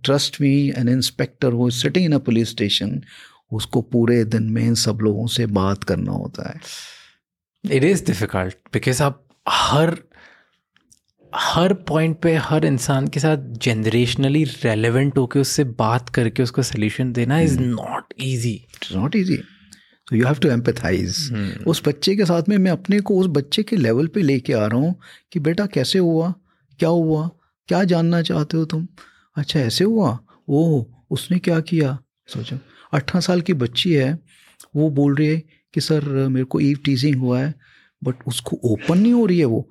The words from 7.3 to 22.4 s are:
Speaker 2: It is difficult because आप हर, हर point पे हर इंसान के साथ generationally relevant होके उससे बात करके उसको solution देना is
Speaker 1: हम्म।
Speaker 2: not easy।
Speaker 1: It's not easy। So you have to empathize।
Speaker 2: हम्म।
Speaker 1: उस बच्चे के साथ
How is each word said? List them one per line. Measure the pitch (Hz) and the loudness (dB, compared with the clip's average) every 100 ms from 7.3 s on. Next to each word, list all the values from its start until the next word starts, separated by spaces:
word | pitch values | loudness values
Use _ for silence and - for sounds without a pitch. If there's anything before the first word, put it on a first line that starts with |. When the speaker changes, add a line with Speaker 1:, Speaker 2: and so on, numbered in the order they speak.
| _ _ _ - | _ _ _ -4
Speaker 2:
It | 143 | 2
is | 151 196 - | 2 2 0
difficult | 92 104 98 92 - _ | -2 -2 -2 -4 -6 _
because | - - 127 | -2 0 0
आप | 143 139 _ _ - | 0 -2 _ _ -4
हर, | - - 143 165 165 - _ - - _ _ _ _ _ _ _ _ _ - | -2 0 2 2 0 -10 _ -20 -20 _ _ _ _ _ _ _ _ _ -6
हर | - - 185 | -2 2 2
point | 196 - 156 160 156 | 0 -2 0 0 0
पे | 170 160 | 0 0
हर | - 156 156 | 0 0 2
इंसान | 131 - 135 135 | 0 0 -2 -2
के | 147 | -2
साथ | 156 151 | 0 0
generationally | 131 113 127 110 110 113 120 123 135 147 147 | -4 -6 -2 0 0 2 2 0 0 2 0
relevant | - 127 107 117 123 139 135 | -2 -2 0 2 2 2 0
होके | 123 143 | 0 0
उससे | 135 - | 0 0
बात | 139 113 110 120 - | -2 0 0 0 0
करके | - 113 - | -2 0 0
उसको | 120 - | 0 0
solution | 127 110 107 - 127 | -2 -2 -2 -2 -2
देना | 120 117 151 | -2 0 2
is | 165 | 2
Speaker 1:
हम्म। | 127 127 113 | 2 0 -2
Speaker 2:
not | - - - - 135 | -6 -10 -10 -10 -6
easy। | 127 120 101 - - | -4 -2 -4 -10 -16
Speaker 1:
It's | - 92 | -8 -4
not | 127 214 | -2 0
easy। | 185 135 - _ - - _ _ - | 0 -2 -6 _ -20 -20 _ _ -4
So | 113 | 0
you | 123 | 2
have | 143 165 | 2 2
to | 117 | 2
empathize। | 120 113 - 92 95 - 147 | 0 -2 0 0 -2 -4 -6
Speaker 2:
हम्म। | 113 98 - - | -4 -6 -4 -2
Speaker 1:
उस | 160 - | 0 -2
बच्चे | 139 - 202 | -2 0 0
के | 180 | 2
साथ | 170 | 0